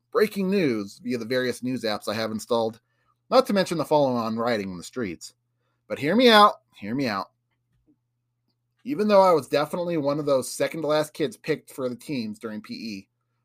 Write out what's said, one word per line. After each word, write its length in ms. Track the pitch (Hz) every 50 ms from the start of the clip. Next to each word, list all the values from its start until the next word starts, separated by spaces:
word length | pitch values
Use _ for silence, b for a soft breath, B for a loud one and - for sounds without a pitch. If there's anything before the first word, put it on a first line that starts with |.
| _ _
"breaking 380 | - 160 214 208 - 196 190 185
news" 520 | 196 202 170 135 113 107 101 101 - - -
via 160 | 120 123 117
the 80 | 113
various 360 | 110 127 127 127 123 117 - 123
news 200 | 127 131 117 113
apps 260 | 107 104 101 - 110
I 60 | 104
have 160 | 113 113 107
installed, 500 | 110 107 - - 120 117 113 113 113 - _ _ _ _ _ _ _ _ _ -
not 160 | 208 262 254
to 60 | - 202
mention 240 | 190 175 - 175
the 80 | 156 135
follow-on 540 | - 151 147 143 131 123 120 113 110 110 117
rioting 320 | 117 123 120 104 98 95
in 80 | 90 85
the 60 | -
streets. 500 | - - 127 117 92 82 - - - _ _ _ _ _ _ _ _ _ _ _
But 120 | - 107 -
hear 180 | 135 151 190
me 140 | 240 262 240
out, 240 | 220 208 208 208 - - _ _ _
hear 200 | - 101 101 170
me 120 | 143 143
out. 200 | 113 101 95 - - _ _ _ _ _ _ _ _ _ _ _ _ _ _ _ _ _ _ _ _ _ _ _ _ _ _ _ _ _ _ -
Even 220 | 113 147 175 214
though 160 | 208 208 190 190
I 100 | 185 170
was 160 | 151 127 -
definitely 500 | 147 143 151 147 - 175 175 175 170 160
one 200 | 139 143 143 156
of 80 | 143
those 240 | 143 139 131 120 -
second-to-last 640 | - - 139 139 - 165 151 147 151 156 151 147 -
kids 240 | - 156 123 104
picked 340 | - - 160 147 139 - -
for 200 | - - 131 123
the 40 | 120
teams 440 | 117 - - 147 127 110 107 104 -
during 240 | - 110 107 107 104
P 120 | - 120
E, 340 | - 101 113 101 98 - _ _ _ _ _ _ _